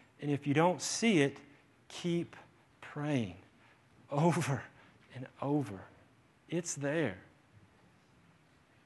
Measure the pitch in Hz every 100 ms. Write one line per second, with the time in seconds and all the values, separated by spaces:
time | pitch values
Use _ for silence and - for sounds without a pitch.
0 | - - 147 139 147 143 175 151 - -
1 | 233 175 139 143 - - _ _ - -
2 | 175 170 - - - - _ - - 147
3 | 147 139 101 87 - - - - _ -
4 | - 143 170 165 131 131 - - - -
5 | - 127 127 - 135 147 117 95 98 -
6 | - _ _ _ - 165 170 143 139 165
7 | 131 90 - - _ - - _ - _
8 | _ _ - _ _ _ _ _